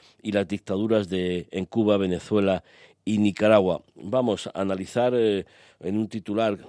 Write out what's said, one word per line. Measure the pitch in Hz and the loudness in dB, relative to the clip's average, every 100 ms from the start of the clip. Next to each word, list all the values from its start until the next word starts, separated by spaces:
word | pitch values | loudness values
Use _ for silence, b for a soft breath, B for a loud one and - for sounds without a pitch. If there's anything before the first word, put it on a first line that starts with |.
| B B | B B
y | 110 | -4
las | 101 92 | -2 -2
dictaduras | 101 - 98 110 110 95 | -4 -4 -4 0 0 0
de, | 95 90 90 - | -2 -2 -4 -6
en | 95 90 | -8 -4
Cuba, | 113 104 101 | 0 2 2
Venezuela | 95 87 - 107 98 92 - B B B - | 2 -2 -2 0 2 0 -4 B B B -4
y | 107 | 2
Nicaragua. | 104 87 107 107 92 82 - | 2 2 4 6 4 -2 -6
Vamos | - 101 127 123 98 - | -18 -6 -2 0 -2 -4
a | - | -4
analizar, | 98 95 95 120 123 | -4 -4 -4 -2 0
eh, | 123 113 101 - b b b | 2 2 0 -4 b b b
en | 82 107 | -4 -2
un | 110 | -2
titular | 113 101 104 113 101 | -6 -4 -2 -2 -2